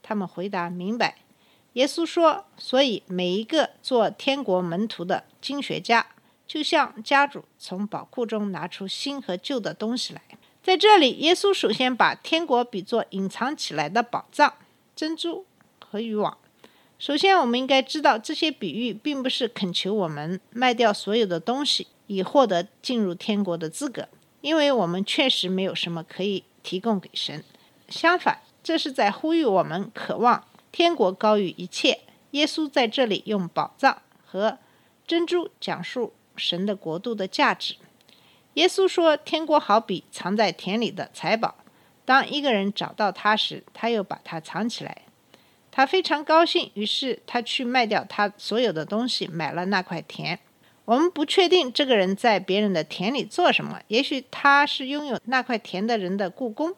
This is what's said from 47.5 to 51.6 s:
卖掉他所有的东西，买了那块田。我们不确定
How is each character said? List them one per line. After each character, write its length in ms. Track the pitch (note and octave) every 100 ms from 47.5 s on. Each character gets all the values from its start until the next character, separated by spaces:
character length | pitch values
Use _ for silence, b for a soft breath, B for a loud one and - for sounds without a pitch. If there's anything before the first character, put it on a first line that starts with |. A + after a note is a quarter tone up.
| -
卖 240 | A#3+ B3+ A3+
掉 160 | G3
他 300 | - - G#3 -
所 200 | - G#3+
有 140 | A#3+
的 120 | D#3+
东 220 | D3+ G#3 B3
西， 220 | - -
买 240 | E3 D3+
了 140 | E3 F#3
那 160 | G3
块 180 | F3+ E3+
田。 380 | - - D3+ F3 _ _ b b -
我 100 | A#3+
们 120 | F4
不 140 | -
确 240 | D4+ - F4
定 220 | F#4